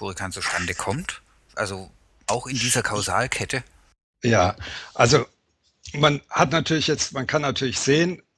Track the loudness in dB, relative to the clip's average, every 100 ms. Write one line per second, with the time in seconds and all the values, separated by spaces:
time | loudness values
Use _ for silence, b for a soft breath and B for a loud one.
0 | -10 -8 -8 -6 -6 -4 -4 -4 -4 -4
1 | -6 -12 _ _ _ -6 -6 -6 -12 _
2 | _ _ -2 -2 -2 -4 0 0 0 -2
3 | 0 0 0 -2 -4 -4 -8 _ _ _
4 | _ _ 2 4 4 0 B B B 2
5 | 6 6 2 _ _ _ _ _ -12 2
6 | 2 2 -2 0 2 2 0 0 0 -2
7 | -2 -6 -2 -2 0 -2 -2 -2 2 4
8 | 2 -2 _